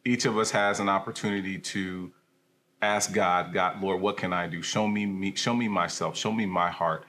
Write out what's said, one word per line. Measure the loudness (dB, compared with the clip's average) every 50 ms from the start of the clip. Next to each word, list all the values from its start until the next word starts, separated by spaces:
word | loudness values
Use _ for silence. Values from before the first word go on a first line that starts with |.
| -2
each | 0 0 2 2
of | 2 2
us | 2 2 2
has | 2 2 2 2 2 2
an | 2
opportunity | 2 2 2 0 -4 -8 -4 -4 -2 -2 -2 -2 -4 -6
to | -6 -6 -6 -4 -4 -4 -4 -6 -8 -8 -10 -14 _ _ _ _ _ _ _ _ _ _ _ _ -2
ask | 0 2 2 2 0 0
God, | 2 2 4 4 4 2 0 0 0
"God, | 0 2 0 0 0
Lord, | -2 0 0 2
what | 0 0 0
can | 0 -2 -2 0
I | 0 -2
do? | -2 -4 -6
Show | -4 -2 0 0 2
me, | 2 2 0 0
me, | -2 -2 -2 -2 -2 -2
show | -2 0 0 2
me | 2 0
myself, | 0 2 2 0 0 -2 -2 -2 -2 -2
show | -2 -2 -2
me | 0 0 0
my | 0 2 2 2 0
heart." | 0 0 0 0 0 -2 -6